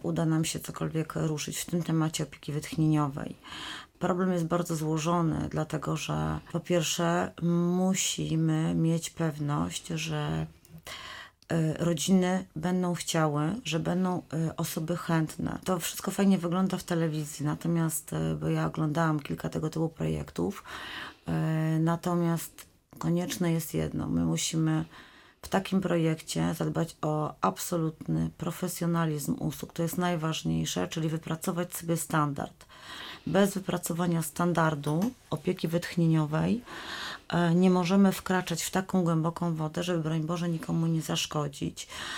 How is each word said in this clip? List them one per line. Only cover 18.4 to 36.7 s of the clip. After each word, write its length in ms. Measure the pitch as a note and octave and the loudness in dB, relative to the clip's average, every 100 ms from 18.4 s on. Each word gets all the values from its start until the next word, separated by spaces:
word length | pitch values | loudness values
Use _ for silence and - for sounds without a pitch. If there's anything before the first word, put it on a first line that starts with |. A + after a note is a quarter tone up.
| D#3 | 0
ja 180 | D#3+ D#3+ | 0 0
oglądałam 540 | D#3 D#3 D3+ E3 D3+ | 0 0 2 2 2
kilka 300 | - E3 D3+ | -2 -6 -4
tego 200 | D#3+ D#3 | -4 -4
typu 200 | D#3 D#3+ | -2 -2
projektów, 720 | - D#2+ D#2 C#3+ - B2 G#3 - - - - - - - | -2 -2 -2 -4 -4 -4 -4 -12 -14 -12 -12 -12 -12 -4
e, 40 | E3 D#3+ D#3+ D#3+ D#3+ | -2 0 2 2 2
natomiast 840 | D#3+ E3 F3+ F3 E3+ E3 - - - _ _ - | 2 2 0 2 2 0 -4 -12 -20 _ _ -6
konieczne 520 | D#3+ E3+ F3+ - F3 | 0 0 0 0 2
jest 220 | E3 D#3+ | 2 0
jedno. 340 | D#3+ D#3 D#3 D3+ | -2 -2 -2 -2
My 180 | D#3+ E3+ | 0 2
musimy 600 | E3 - D#3+ D#3+ D#3 D#3+ - - - - _ | 0 0 0 2 2 -2 -10 -20 -20 -20 _
w 60 | - | -2
takim 320 | F#3+ F#3+ F#3+ | -2 2 0
projekcie 720 | F3+ E3+ D#3+ D#3+ - E3 E3 | 2 2 2 0 -2 0 0
zadbać 440 | E3 D#3 D#3 E3 - | 0 0 0 -2 -2
o 320 | D#3 D3+ D3+ - | -2 0 -2 0
absolutny 880 | F#3+ F#3+ - F3 D#3+ D#3+ - D#3+ D#3+ - | 0 0 -2 0 0 -2 -2 0 0 -4
profesjonalizm 960 | F3+ E3 F3+ - E3+ E3+ D#3+ D3+ D3 - | -6 -4 -4 -2 0 2 2 0 -2 -2
usług. 340 | D#3 C#3+ - | -2 -4 -8
To 100 | - | -2
jest 140 | E3 F3+ | -2 0
najważniejsze, 880 | F3+ F3 D#3+ D#3 E3 D#3+ D#3+ F3 F3+ | 0 0 0 -2 0 0 0 -2 -2
czyli 220 | - D#3+ | -2 -2
wypracować 640 | D#3+ - D#3+ - E3+ F3 - | -2 -4 -4 -2 -2 -4 -6
sobie 220 | E3+ E3 | -2 -2
standard. 680 | - D#3+ D3 C#3 - - - - - - - - - | 0 2 2 0 -6 -10 -20 -20 -16 -14 -14 -10 0
Bez 260 | F3 G3+ | 4 4
wypracowania 680 | F#3+ F#3+ F3 - E3+ F3+ E3 | 2 -2 -4 -2 -2 2 2
standardu 880 | D#3+ - F3 E3 D#3+ D3+ D3 D3+ A3+ B3+ - | -2 0 2 4 2 2 0 0 0 -2 -8
opieki 380 | D3+ - F#3 E3+ | -4 -2 -2 0
wytchnieniowej, 920 | E3+ - - E3 D#3+ D3+ D#3 E3 A3 - | -2 -2 2 4 6 4 2 2 0 -2